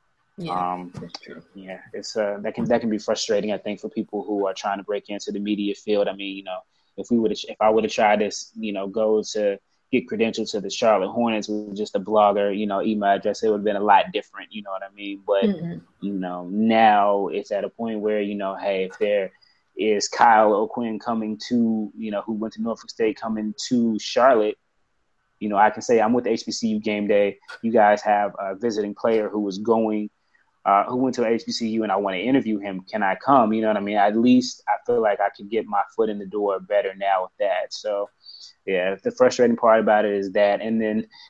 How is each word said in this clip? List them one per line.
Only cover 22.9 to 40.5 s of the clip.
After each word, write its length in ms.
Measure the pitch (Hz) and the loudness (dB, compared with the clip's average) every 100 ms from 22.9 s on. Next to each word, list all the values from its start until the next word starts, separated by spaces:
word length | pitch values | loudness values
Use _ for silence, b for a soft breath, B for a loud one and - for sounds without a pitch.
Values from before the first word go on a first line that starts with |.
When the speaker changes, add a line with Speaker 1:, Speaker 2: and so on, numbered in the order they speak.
Speaker 2:
State, 300 | - 110 101 | -2 -2 -2
coming 340 | 113 110 107 - - | -6 -4 -6 -6 -2
to 300 | 123 117 107 | 0 2 0
Charlotte, 600 | - 120 127 117 107 - _ _ _ _ _ _ _ _ | -2 4 6 6 2 -2 _ _ _ _ _ _ _ _
you 120 | 107 | -2
know, 60 | 101 | 4
I 120 | 107 | 4
can 140 | 110 | 2
say, 180 | 104 117 | 2 4
"I'm 140 | 107 | 4
with 120 | 123 120 | 2 0
H 200 | 117 - | -2 -4
B 60 | |
C 160 | - 113 | -4 -4
U 120 | 107 | -2
game 260 | 107 104 104 | -2 -2 2
day. 320 | 104 101 98 B B | 2 2 -2 B B
You 100 | 117 | 0
guys 300 | 113 104 104 | 4 6 4
have 320 | 107 104 101 - | 2 2 0 -4
a 160 | 98 | -8
visiting 400 | 95 117 107 104 | -4 -2 -2 -4
player 340 | 101 120 113 104 | -2 0 2 0
who 120 | 104 | -2
was 180 | 101 95 | -4 -2
going, 500 | 107 113 110 107 104 _ _ _ _ _ | 0 2 2 -2 -6 _ _ _ _ _
uh, 200 | 101 101 | 2 4
who 120 | 101 127 | 2 0
went 180 | 131 120 | -2 0
to 100 | 113 | 0
H 180 | 113 | 0
B 80 | 120 | -2
C 160 | 113 113 | -6 -4
U 140 | 110 | -2
and 100 | 107 | -2
I 40 | 95 | 0
wanna 200 | 98 92 | -2 -2
interview 420 | 113 135 113 104 | 2 2 2 -4
him. 220 | 101 92 - | -4 -10 -8
Can 120 | 107 | -2
I 140 | 98 95 | -2 0
come?" 360 | - 139 110 | 2 4 4
You 80 | 113 | 2
know 80 | 110 | 0
what 80 | 104 | 0
I 40 | |
mean? 180 | 101 104 | 0 2
At 180 | 101 110 | 2 4
least 460 | 123 127 127 - - | 4 4 2 -4 -4
I 100 | 104 - | -4 -2
feel 160 | 120 | 0
like 180 | 110 101 | 2 2
I 80 | 101 | -2
could 220 | - 101 | -4 -6
get 160 | 110 98 | -4 -2
my 160 | 101 98 | -2 -2
foot 140 | - 110 | 0 -2
in 100 | 104 | -2
the 60 | 95 | -6
door 320 | 104 101 95 | -2 -2 -2
better 360 | 92 104 98 95 | 0 0 0 -2
now 280 | 98 95 | 0 0
with 120 | 92 - | -2 -4
that. 360 | 101 90 - | -2 -2 -4
So, 340 | - 107 101 101 _ B B B B | -8 -4 -4 -4 _ B B B B
yeah, 320 | - 92 92 98 | -2 0 0 -2
the 80 | 123 | -4
frustrating 480 | 117 127 127 120 117 | 2 2 4 2 4
part 220 | 120 110 | 4 4
about 260 | 107 107 107 | 4 4 2
it 80 | |
is 180 | 101 98 | 0 -2
that, 300 | 101 101 | 2 2